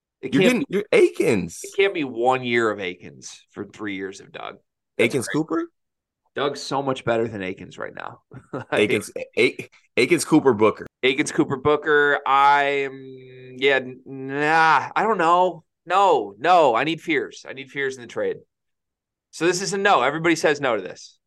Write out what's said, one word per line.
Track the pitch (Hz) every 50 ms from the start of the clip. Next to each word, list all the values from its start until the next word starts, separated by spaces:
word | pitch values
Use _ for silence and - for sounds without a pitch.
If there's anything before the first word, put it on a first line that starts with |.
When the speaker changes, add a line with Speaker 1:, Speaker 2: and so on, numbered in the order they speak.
| _ _ _ _
Speaker 1:
it | - - -
Speaker 2:
You're | 269 277
Speaker 1:
can't | 254 254
Speaker 2:
getting, | 208
Speaker 1:
be, | - - 175
Speaker 2:
you're | 202 - - -
Akins. | 180 359 381 - - - 165 120 95 87 85 - - -
Speaker 1:
it | - -
can't | - 196 196 185
be | 175 143
one | 127 110 113 120 127 127 127 127
year | 120 120 120 117 110
of | 104 101
Akins | 98 90 90 - - 85 73 64 - - - - _ _
for | _ - 101
three | 101 - - 107 104 98
years | 95 95 95 95 -
of | - - -
Doug. | - 53 55 - - _ _ _ _ _ _ _
That's | - 113 117
Speaker 2:
Akins | - 135 110 -
Speaker 1:
crazy. | - 147
Speaker 2:
Cooper? | 160 - 160 165 170 - _ _ _ _ _ _ _ _ _ _ _ _ _
Speaker 1:
Doug's | 127 135 147 143 - -
so | - 147 135 139
much | 135 - - -
better | 117 113 113 113
than | 113 107 101 95
Akins | 92 95 - 92 - - -
right | - 50 -
now. | 50 50 - - - _ _ - 127 -
<laughs> | _ -
Like | 131 - - 151
Speaker 2:
Akins, | 131 107 104 120 107 95 - - 90 87 - _
A-, | - 117 139 - - - - _ _ _ _ _
Akins, | - 123 135 175 151 -
Cooper, | - 165 151 127 135 117
Booker. | 101 107 104 101 - 87 - - _ -
Speaker 1:
Akins, | 131 135 139 147 143 -
Cooper, | - 147 - 143
Booker. | 135 131 147 151 147 147 160 151 147 147 143 143 - -
I'm, | - 135 139 139 143 143 143 139 139 143 139 139 135 135 135 135 131 131 - - - - - 127 127 127
yeah, | 127 131 139 135
n-, | 131 127 127 127 127 -
nah, | - 135 135 135 135 135 143 151 151 160 160 160 160 151 131 123 - -
I | 156 185
don't | 220 220 190
know. | 165 165 175 180 202 254 - 165 - _ _ _ _
No, | 165 180 196 202 190 160 127 107 98 101 104
no, | 131 165 185 175 156 131 110
I | 113 139
need | 156 165 160
Fears. | - 170 160 131 107 87 - - - 71
I | 120
need | 135 135 131
Fears | - 143 139 131 127
in | 127 120
the |
trade. | 107 - 113 104 95 - - - _ _ _ _ _ _ _ _ _ _ _ _ _ _ _ _ _
So | - - 160
this | 175 180 180 196
is | 165 202
a | 196
no. | 196 202 190 139 120
Everybody | 135 147 160 160 175 160
says | 160 - 165 147 -
no | 143 131 113
to | 104 90
this. | - - - - - _ _ _